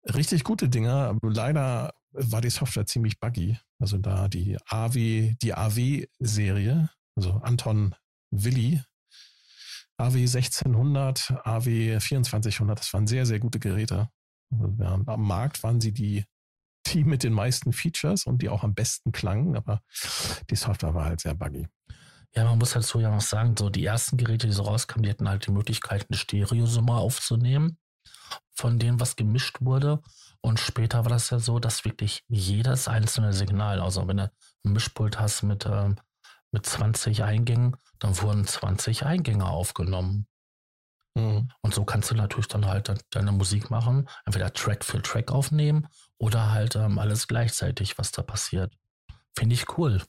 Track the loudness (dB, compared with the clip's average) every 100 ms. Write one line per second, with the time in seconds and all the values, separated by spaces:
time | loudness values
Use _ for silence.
0 | -2 -2 2 0 0 0 2 2 2 0
1 | 0 0 0 0 0 0 0 -2 -4 -10
2 | _ -4 -2 0 0 -2 -2 -2 -2 0
3 | 0 -2 -4 -2 -2 -4 _ _ -2 0
4 | 0 0 0 -2 -2 -4 -4 -4 -2 0
5 | 0 2 0 0 -2 -2 -2 0 0 -2
6 | -6 _ -2 0 2 2 2 2 0 _
7 | _ -4 0 0 0 0 2 2 0 -2
8 | _ _ _ -2 0 2 2 0 -2 _
9 | _ -20 -20 _ _ -20 -20 -20 -20 -4
10 | 0 2 2 2 -2 -2 2 2 4 2
11 | 0 -2 -2 -4 -2 0 0 2 2 0
12 | 0 0 0 0 -2 0 0 0 -2 0
13 | 2 2 0 0 -2 -2 -2 -2 -2 -2
14 | -4 _ _ _ _ -2 -2 0 0 0
15 | -2 0 0 0 -2 -4 0 0 0 -2
16 | -2 -2 -4 _ _ _ _ _ -4 2
17 | 2 2 2 2 0 0 -2 -2 -4 -2
18 | -2 -2 0 -2 0 -2 -2 0 -2 -2
19 | -4 -4 -2 0 0 -2 -2 -4 _ -12
20 | -8 -6 -6 -8 -4 -4 -2 -2 -2 0
21 | -2 -4 -4 -4 -6 -6 -10 _ _ -20
22 | -20 -20 -6 0 4 4 2 0 0 0
23 | 2 0 0 2 2 2 0 0 0 -2
24 | 0 0 2 2 0 0 0 -2 -2 -2
25 | 0 0 0 0 0 0 0 -4 -2 -4
26 | -2 -6 -2 0 2 2 2 4 4 2
27 | 0 -2 0 2 4 4 2 -2 _ _
28 | -20 -20 -18 -18 _ -4 0 2 4 2
29 | 0 0 2 2 -2 -2 0 2 2 0
30 | -4 -20 -20 _ 0 0 0 0 2 2
31 | 2 2 2 0 2 0 0 -2 -4 -2
32 | -4 -4 _ 0 2 2 2 0 0 2
33 | 2 2 2 2 2 2 2 0 0 0
34 | 0 0 -2 _ _ _ 0 0 0 -2
35 | -2 0 -2 0 -2 -2 -2 0 0 -2
36 | _ _ -20 -20 _ -6 -4 -2 0 0
37 | 0 0 0 2 2 4 2 0 _ _
38 | -2 0 2 2 0 -2 -2 -2 0 -2
39 | 0 0 2 0 0 -2 -4 -2 -2 -2
40 | -2 -2 -6 _ _ _ _ _ _ _
41 | _ -2 0 0 -2 _ -2 -2 0 -2
42 | 0 0 0 -2 -2 0 0 0 -2 -6
43 | -4 -2 2 2 2 0 0 0 2 2
44 | 0 -8 -4 -2 -2 -2 -2 -2 -4 -4
45 | -2 -4 0 0 2 2 4 2 0 _
46 | _ _ 0 2 2 2 2 2 2 2
47 | 2 0 0 0 0 0 -2 -2 -4 -2
48 | -6 -4 -6 -6 -4 -2 -4 _ _ _
49 | _ -20 _ 0 2 2 0 0 2 2